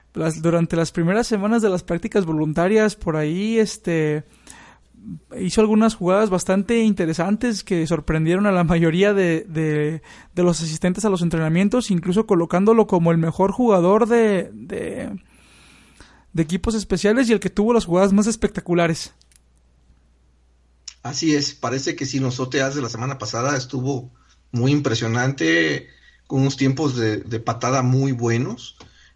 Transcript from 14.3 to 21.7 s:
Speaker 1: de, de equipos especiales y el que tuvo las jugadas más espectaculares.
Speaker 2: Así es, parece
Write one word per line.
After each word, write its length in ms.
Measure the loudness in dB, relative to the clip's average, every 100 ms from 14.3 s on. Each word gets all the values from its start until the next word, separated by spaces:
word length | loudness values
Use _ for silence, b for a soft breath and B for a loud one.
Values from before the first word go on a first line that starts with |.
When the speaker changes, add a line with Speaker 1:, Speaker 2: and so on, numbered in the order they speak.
| 2 -4
Speaker 1:
de, 680 | -12 -12 -8 -8 -8 -8 -10 b b b b b b b b b b b
de 100 | -4
equipos 320 | -2 -2 -2 -4
especiales 520 | -2 0 2 2 2
y 40 |
el 60 | 2
que 100 | 0
tuvo 240 | 0 2
las 120 | 2 2
jugadas 280 | 2 4
más 140 | 4 2
espectaculares. 880 | 0 -4 -4 -2 2 2 -2 -8 _ _ _ _ _ _ _ _ _ _ _ _ _ _ _ _ _ -20 -14
Speaker 2:
Así 340 | -10 -2 0 0
es, 200 | -2 -6
parece 400 | -6